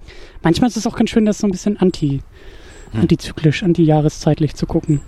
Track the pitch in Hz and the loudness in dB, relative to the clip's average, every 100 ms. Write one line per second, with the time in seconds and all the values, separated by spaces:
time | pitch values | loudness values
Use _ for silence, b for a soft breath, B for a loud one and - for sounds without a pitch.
0 | B B B B 160 170 247 220 220 - | B B B B 0 2 0 0 -4 -2
1 | 226 233 214 196 208 180 208 208 185 - | 0 2 2 0 -2 -2 -4 0 0 2
2 | 147 139 - B B B B B B 107 | -2 -2 -8 B B B B B B 0
3 | 165 170 - - 151 - 170 170 156 151 | 2 2 -2 -2 0 2 0 2 4 4
4 | 151 - - 147 151 - - 165 - 147 | 2 0 0 0 0 -4 -4 -2 0 -2